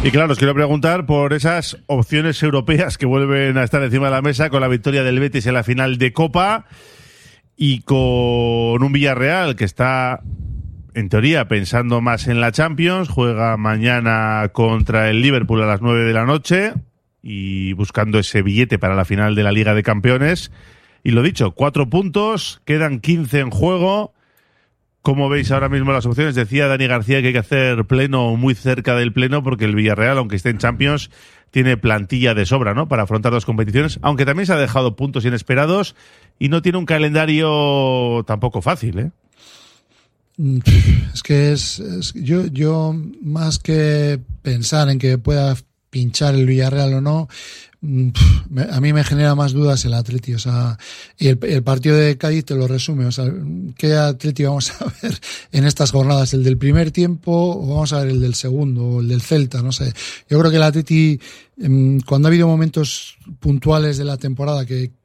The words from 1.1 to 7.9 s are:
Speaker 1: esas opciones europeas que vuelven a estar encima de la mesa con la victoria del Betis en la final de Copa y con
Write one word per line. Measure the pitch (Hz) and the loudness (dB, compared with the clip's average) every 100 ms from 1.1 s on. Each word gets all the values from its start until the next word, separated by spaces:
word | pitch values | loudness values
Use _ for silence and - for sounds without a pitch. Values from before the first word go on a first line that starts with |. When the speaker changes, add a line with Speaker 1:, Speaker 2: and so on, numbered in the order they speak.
| 147 143 | 0 0
Speaker 1:
esas | 151 143 175 151 - _ | 0 0 -2 -4 -12 _
opciones | 139 117 151 160 147 | -2 0 0 0 -2
europeas | 156 139 123 151 175 - | 0 0 0 0 0 -2
que | 131 | -2
vuelven | 135 139 139 139 131 | 0 0 0 0 0
a | |
estar | 123 147 | 0 0
encima | 135 123 139 | 0 0 0
de | |
la | 131 | 0
mesa | 139 131 156 | 0 0 0
con | 135 | 0
la | 131 | 0
victoria | 123 123 139 | 0 0 0
del | 131 127 | 0 0
Betis | 139 131 110 | 0 -2 -2
en | 127 | -2
la | |
final | 120 127 131 127 | 0 0 0 0
de | 127 | -2
Copa | - 160 175 190 220 - - - - - - - _ _ _ | 0 0 2 0 -2 -6 -20 -20 -20 -20 -20 -20 _ _ _
y | 147 127 | 0 0
con | - | 0